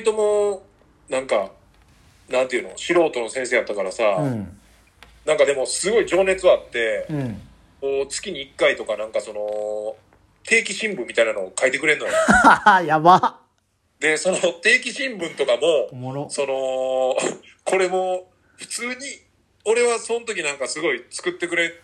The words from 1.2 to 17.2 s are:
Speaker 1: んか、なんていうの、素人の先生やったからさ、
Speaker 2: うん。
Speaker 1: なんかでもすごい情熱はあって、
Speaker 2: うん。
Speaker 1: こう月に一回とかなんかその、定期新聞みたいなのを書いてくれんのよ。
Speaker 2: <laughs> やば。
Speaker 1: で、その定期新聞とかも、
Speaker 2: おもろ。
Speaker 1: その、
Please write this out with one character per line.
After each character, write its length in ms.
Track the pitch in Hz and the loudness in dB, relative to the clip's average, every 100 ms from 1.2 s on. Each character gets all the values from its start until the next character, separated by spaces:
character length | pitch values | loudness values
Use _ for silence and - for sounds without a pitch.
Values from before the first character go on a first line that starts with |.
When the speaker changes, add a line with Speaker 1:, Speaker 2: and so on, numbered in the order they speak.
Speaker 1:
ん 60 | 135 | -2
か、 240 | 113 95 - _ _ _ _ _ _ - | -2 -2 -10 _ _ _ _ _ _ -4
な 140 | 127 | -2
ん 40 | 131 | 0
て 100 | 123 | -2
い 40 | |
う 20 | |
の、 80 | - - | -6 -6
素 160 | - 175 156 | 0 2 2
人 80 | 123 | 0
の 80 | 113 | -6
先 160 | 131 123 | -6 -2
生 100 | 120 | 0
や 40 | |
っ 40 | - | 0
た 100 | 101 | -4
か 80 | |
ら 80 | 95 | -4
さ、 120 | 107 107 95 | 0 0 2
Speaker 2:
う 60 | 139 | 0
ん。 300 | 113 92 - _ _ _ _ - _ 151 | -4 -8 -14 _ _ _ _ -20 _ 0
Speaker 1:
な 100 | 147 | 4
ん 20 | |
か 80 | 139 | 4
で 80 | |
も 120 | 139 123 | 2 -2
す 240 | - 180 | -4 0
ご 100 | 226 | 2
い 60 | - | 2
情 160 | 175 | 2
熱 240 | 190 190 180 | 2 4 4
は 60 | |
あ 40 | - | 4
っ 120 | - | 2
て、 360 | 120 113 101 - | -4 -2 -2 -4
Speaker 2:
う 40 | |
ん。 280 | 147 127 104 - - _ _ | -6 -6 -8 -14 -20 _ _
Speaker 1:
こ 200 | 139 139 | -4 -2
う 40 | 139 | -4
月 240 | - 202 | -8 -8
に 100 | 147 | -10
一 120 | 135 - | -12 0
回 180 | 151 127 | 0 2
と 100 | 110 | -4
か 120 | 104 | -6
な 80 | 110 | -4
ん 60 | |
か 100 | 110 | -6
そ 100 | 110 | -6
の、 640 | 107 104 107 107 107 107 110 _ _ _ _ | -6 -6 -4 -4 -6 -6 -10 _ _ _ _
定 200 | - 233 | 0 2
期 100 | 220 | 2
新 180 | - 214 | -4 -6
聞 140 | 190 - | -6 -2
み 80 | |
た 100 | - | 0
い 20 | 113 | 0
な 80 | |
の 80 | 104 | -2
を 120 | 92 - | -8 -2
書 60 | 131 | -2
い 40 | |
て 80 | - | 0
く 60 | 156 | 0
れ 80 | 147 | -2
ん 40 | |
の 60 | - | -2
よ。 80 | 640 640 - - | 0 4 6 6
Speaker 2:
<laughs> 400 | - 208 185 160 | 6 6 4 4
や 140 | 156 | 4
ば。 400 | 165 180 240 - _ _ _ _ _ _ | 6 6 4 -4 _ _ _ _ _ _
Speaker 1:
で、 180 | 151 151 | -2 0
そ 140 | 185 | 0
の 60 | 180 | 0
定 420 | 175 - 214 240 | 0 2 4 4
期 120 | 247 | 2
新 240 | 277 269 202 | -6 -8 -6
聞 180 | 160 - | -8 -2
と 100 | 127 | 0
か 120 | 120 | 2
も、 300 | 156 147 - | 2 2 0
Speaker 2:
お 40 | 127 | -8
も 180 | 127 | -8
ろ。 140 | 139 143 | -8 -6
Speaker 1:
そ 120 | - 135 | -4 -4
の、 680 | 135 131 131 131 131 127 - | -2 -2 -2 -2 0 0 0